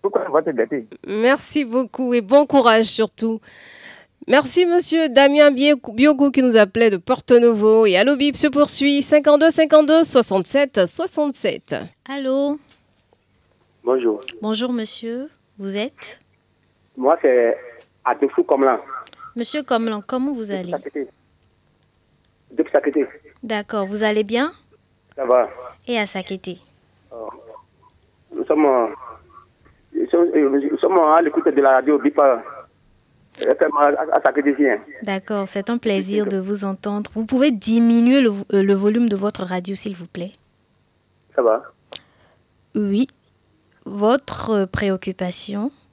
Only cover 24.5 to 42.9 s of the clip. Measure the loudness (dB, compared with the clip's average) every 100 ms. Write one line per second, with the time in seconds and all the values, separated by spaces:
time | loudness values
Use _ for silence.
24.5 | -6 _ _ _ _ _ -8 2 2 2
25.5 | -6 -20 -20 -8 -6 -4 -8 -10 -12 -12
26.5 | -16 _ _ _ _ _ -16 -16 -16 -20
27.5 | -20 _ _ _ _ _ _ _ -10 -2
28.5 | 2 4 2 0 -6 -18 -20 _ -20 _
29.5 | _ _ _ _ -8 -2 0 2 2 2
30.5 | 0 -2 -2 0 2 4 4 2 0 0
31.5 | 2 4 4 2 0 0 2 2 2 -6
32.5 | -20 -20 _ _ _ _ _ _ -8 -4
33.5 | 0 0 2 0 0 -2 0 0 0 -2
34.5 | 0 0 0 -6 -14 -8 -8 -6 -8 -6
35.5 | -8 -6 -4 -2 -4 -2 -4 -2 -4 -6
36.5 | -6 -6 -6 -6 -8 -8 -10 -4 0 2
37.5 | 0 0 2 4 4 4 4 2 0 -2
38.5 | 0 2 2 2 0 -2 -2 -4 -6 -8
39.5 | -8 -8 -10 -10 -12 -14 -12 -12 _ _
40.5 | _ _ _ _ _ _ _ _ -2 0
41.5 | 0 -4 _ _ -20 _ _ _ _ _
42.5 | _ _ -6 -2